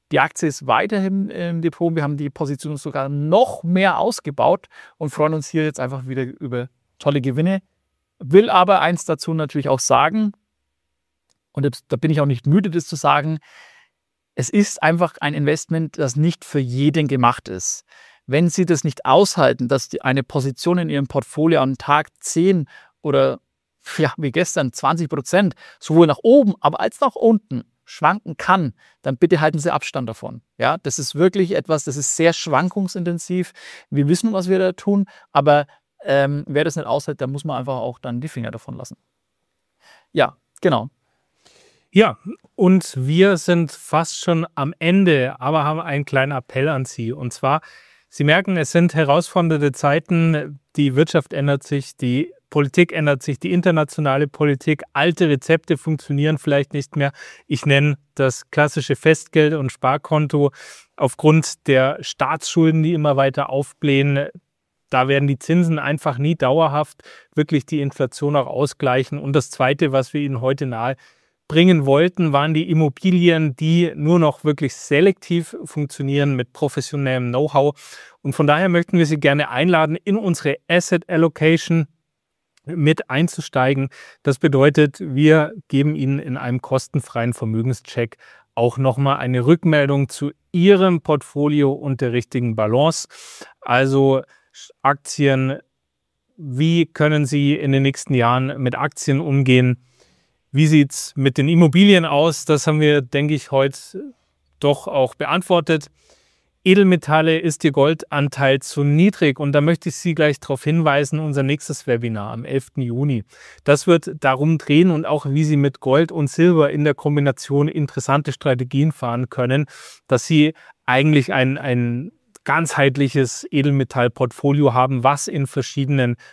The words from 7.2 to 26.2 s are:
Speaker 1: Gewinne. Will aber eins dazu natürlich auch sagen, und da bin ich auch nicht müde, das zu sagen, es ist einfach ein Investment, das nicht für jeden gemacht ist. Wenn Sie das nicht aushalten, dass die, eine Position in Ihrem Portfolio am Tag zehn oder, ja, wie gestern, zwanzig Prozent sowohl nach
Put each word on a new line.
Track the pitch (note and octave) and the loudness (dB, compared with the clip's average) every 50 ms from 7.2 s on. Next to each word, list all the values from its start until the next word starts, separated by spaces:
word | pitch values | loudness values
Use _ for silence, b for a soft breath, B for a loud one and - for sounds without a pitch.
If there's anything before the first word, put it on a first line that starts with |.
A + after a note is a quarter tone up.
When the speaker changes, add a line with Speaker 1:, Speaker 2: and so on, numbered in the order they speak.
Speaker 1:
Gewinne. | B2 C#3 B2 D3 E3 F3+ F#3+ F#3+ - _ _ _ _ _ _ _ _ _ _ - | -2 -2 -2 0 0 0 -2 -4 -6 _ _ _ _ _ _ _ _ _ _ -16
Will | E3+ B2+ D#3 G3 A3+ A#3 | -2 4 4 6 6 6
aber | - F3+ F#3 G3 G3 F3+ | 4 2 4 4 4 2
eins | D3 E3 F3 - - | 2 0 0 -2 -2
dazu | - D#3+ - - E3+ D#3+ | -4 -4 -4 -4 -6 -4
natürlich | D#3+ D3+ C#3 - D3 C#3 C#3+ | -4 -4 -4 -4 -4 -2 -2
auch | C3+ B2+ | -2 -2
sagen, | - - C3 B2 C#3 D#3+ G#3 A3 G#3+ G#3 - _ _ _ _ _ _ _ _ _ _ _ _ _ _ _ _ _ _ _ _ _ _ _ - | 0 2 2 2 2 2 0 0 -2 -2 -4 _ _ _ _ _ _ _ _ _ _ _ _ _ _ _ _ _ _ _ _ _ _ _ -6
und | C#3 C#3 C#3+ - - - - | -2 -2 -2 -4 -4 -8 -8
da | C#3+ | -6
bin | B2+ - D#3+ | -2 0 0
ich | D3+ D3+ | 0 2
auch | C#3+ | 2
nicht | C#3+ C3 A#2 - | 0 0 -2 0
müde, | C#3 D#3 G3+ F#3+ F#3+ | 2 4 4 2 2
das | D#3 E3+ - | -2 -4 -6
zu | - E3 | -6 -8
sagen, | C#3+ - C#3+ C#3+ D3 D3 D#3 D#3+ D3 b b b b b b b b b b b b _ _ _ _ _ _ - | -2 0 2 2 2 0 -2 -6 -6 b b b b b b b b b b b b _ _ _ _ _ _ -8
es | - B2 - | -8 -6 0
ist | - G#3 G3+ - - - - | 2 2 2 2 0 -2 0
einfach | D#3+ E3+ E3+ F3+ D#3 - - | 0 2 2 0 -2 -4 -4
ein | - C#3+ D3+ | -6 -4 -2
Investment, | - C#3+ D3 D#3 D#3 - - E3 D#3+ D#3+ C#3+ - - | -2 0 0 0 -2 -2 -4 -4 -4 -4 -4 -4 -4
das | D3 B2+ A#2+ | -4 -2 0
nicht | D3 D3+ E3+ - - - | 0 0 0 0 -4 -8
für | - - C#3+ | -6 -4 -4
jeden | C3 A#2+ B2 C3 C#3+ D3+ C#3+ D#3+ D3+ C3 | -4 -2 -2 0 0 2 2 0 0 0
gemacht | C3+ B2+ A#2+ A#2+ B2 - - - | 0 2 2 2 2 0 -6 -12
ist. | F#2 F#2 - - - - _ b b b b b b b b | -12 -10 -8 -8 -10 -10 _ b b b b b b b b
Wenn | b C3 D3+ F3 E3+ | b 0 0 0 0
Sie | - F#3+ F3+ | 0 0 0
das | - E3 C#3+ - | 0 0 0 0
nicht | D3+ - - - | -4 -6 -4 0
aushalten, | - C3 F#3+ G3+ - - F3 C#3+ B2+ B2 - B2 A#2 | 2 4 4 4 2 2 2 2 2 2 0 -2 -2
dass | C#3 C3 - - | -2 -2 -2 -4
die, | - - - | -10 -6 -4
eine | C3 C3 C3+ C3 | -2 -2 -2 -2
Position | - - D3 B2+ C#3 B2 - - F3 F3+ F3+ | -4 -4 -4 -4 -4 -6 -4 -2 -2 -2 -2
in | E3+ D#3 | -2 -2
Ihrem | C#3+ C#3 C#3 | -4 -4 -4
Portfolio | - - C#3 - - - D3 D#3 E3 E3+ C#3+ | -4 -4 -6 -6 -6 -4 -2 0 2 2 2
am | C3 C3+ C3 - | 2 0 -2 -4
Tag | - - C#3+ D3+ D#3 - _ _ | -2 0 0 0 0 -4 _ _
zehn | - - - E3 F3 G3 F#3+ E3+ C#3 b b b b b b b | -10 -6 -2 0 2 2 2 2 0 b b b b b b b
oder, | - D3+ C#3 C3+ C3+ C3 C3 - _ _ _ _ _ _ _ _ - - - | -4 0 2 2 2 2 0 -4 _ _ _ _ _ _ _ _ -18 -10 -4
ja, | - D3+ C3+ - - | -2 -2 -2 -2 -4
wie | D3+ C3+ A#2+ | -6 -4 -2
gestern, | D#3+ F3+ - - E3+ C#3 B2 - | -2 -2 -2 -2 -4 -4 -4 -4
zwanzig | - - C3+ D#3+ E3 E3 C#3+ | -2 -2 0 0 0 -2 -4
Prozent | D#3+ D3 B2+ - - F#3+ G#3 E3+ - B B B B B | -6 -8 -6 0 0 2 2 2 -2 B B B B B
sowohl | - - D#3 E3 E3+ | -6 2 4 6 6
nach | D#3 C3+ - | 6 4 2